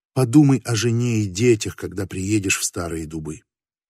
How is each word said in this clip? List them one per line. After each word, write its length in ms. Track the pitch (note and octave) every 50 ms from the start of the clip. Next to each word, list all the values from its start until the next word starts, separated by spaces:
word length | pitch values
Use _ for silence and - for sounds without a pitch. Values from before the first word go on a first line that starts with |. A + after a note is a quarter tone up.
| _ _ -
подумай 460 | C3 B2+ A#2 A2+ D3+ D3 C#3 C3+ A#2 -
о 100 | A#2 A#2
жене 440 | G#2+ A2+ A#2+ A2+ A#2 A#2+ B2 A#2 G#2+
и 80 | G#2+ G2
детях, 480 | F2+ F#2 A#2+ B2 A#2 A2 - G2 -
когда 320 | - G2 F2 F2 F#2+ G2 E2+
приедешь 500 | - F#2+ F#2 G2 G#2+ G#2+ F#2+ F#2+ F2+ -
в 60 | -
Старые 420 | - - G2+ F2 E2 E2 E2 D#2+
Дубы. 360 | D2+ D#2+ D#2+ D2+ D2+ D#2 D2 _ _ _ _ _ _ _ _ _